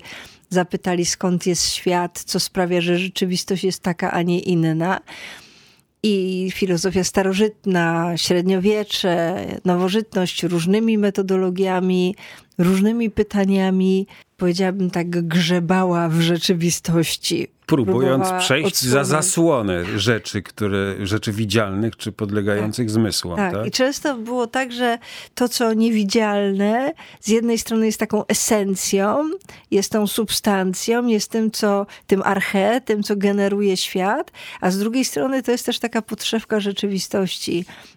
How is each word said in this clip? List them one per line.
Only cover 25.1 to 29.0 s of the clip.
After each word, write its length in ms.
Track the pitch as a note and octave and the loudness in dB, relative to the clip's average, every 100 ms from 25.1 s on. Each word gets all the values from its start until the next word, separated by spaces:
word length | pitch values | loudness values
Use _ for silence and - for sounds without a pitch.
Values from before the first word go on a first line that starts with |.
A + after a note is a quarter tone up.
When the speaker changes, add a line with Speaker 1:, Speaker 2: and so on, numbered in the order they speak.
| - - - | -20 -18 -2
Speaker 1:
to, 140 | B3 | -2
co 240 | - A#3 | 2 0
niewidzialne, 1200 | A3 A3+ A3 G3+ A#3 G#3+ G3+ G3+ G3 G3+ A#3 C#4 E4 - - | 4 2 2 2 2 2 2 0 2 2 2 -2 -4 -14 -14
z 80 | - | 0
jednej 300 | A3 A#3 A#3 | 2 2 0
strony 280 | - A3+ A3 | 0 0 2
jest 140 | G#3+ | 0
taką 280 | G#3+ G#3 - | -2 -2 -2
esencją, 1000 | G#3 - G#3+ G3 F#3+ - G3 | -2 2 0 0 -2 0 0